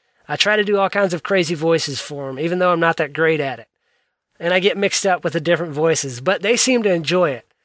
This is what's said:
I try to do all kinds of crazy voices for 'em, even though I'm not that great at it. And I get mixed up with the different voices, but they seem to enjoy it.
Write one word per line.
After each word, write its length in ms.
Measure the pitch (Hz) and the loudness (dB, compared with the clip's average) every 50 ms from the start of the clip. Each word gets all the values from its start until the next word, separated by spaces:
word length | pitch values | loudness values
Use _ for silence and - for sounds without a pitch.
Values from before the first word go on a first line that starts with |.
| _ _ _ _ _ - | _ _ _ _ _ -6
I 80 | 147 | -4
try 200 | - - 202 214 | -2 0 2 2
to 80 | 214 208 | 2 2
do 140 | 202 208 196 | 2 2 0
all 100 | 196 185 | 0 0
kinds 240 | - 202 202 185 180 | 0 0 0 0 -2
of 80 | 160 | -4
crazy 320 | - - 196 190 170 147 175 | -2 0 0 0 2 0 -2
voices 460 | 147 156 165 165 156 - 147 135 - | -2 2 2 2 2 0 -2 -6 -8
for 280 | - - 147 143 139 135 | -8 -10 -10 -10 -8 -8
'em, 100 | 135 131 | -6 -4
even 200 | 156 170 180 180 | -4 -2 0 0
though 140 | 180 180 | 2 2
I'm 80 | 175 165 | 2 4
not 180 | 170 165 165 - | 2 2 2 0
that 140 | 156 139 | -4 -4
great 280 | 143 151 165 160 160 147 | -2 0 2 2 2 0
at 180 | 143 135 123 117 | -2 -4 -6 -10
it. 100 | 113 _ _ _ _ _ _ _ _ _ _ _ _ _ _ - | -14 _ _ _ _ _ _ _ _ _ _ _ _ _ _ -6
And 160 | 165 170 180 | -2 2 2
I 60 | 190 | 4
get 180 | 180 202 165 196 | 2 2 2 2
mixed 260 | 202 190 - - - | -2 0 0 0 0
up 180 | 196 180 160 | 0 0 0
with 120 | - 170 131 | -2 -4 -4
the 60 | 165 | -2
different 340 | 147 170 170 151 175 165 139 | 0 0 0 0 0 -4 -2
voices, 480 | 147 160 165 156 - - 135 123 117 | 0 2 2 2 0 -2 -6 -8 -4
but 180 | 131 175 202 - | -2 -2 -2 0
they 160 | 180 202 247 | 0 0 0
seem 260 | 233 - 254 254 240 214 | 2 2 2 2 2 2
to 80 | 202 | 2
enjoy 400 | 180 170 156 135 170 185 175 151 | 0 0 0 0 0 2 2 0
it. 140 | 131 117 - _ _ _ _ | 0 -4 -10 _ _ _ _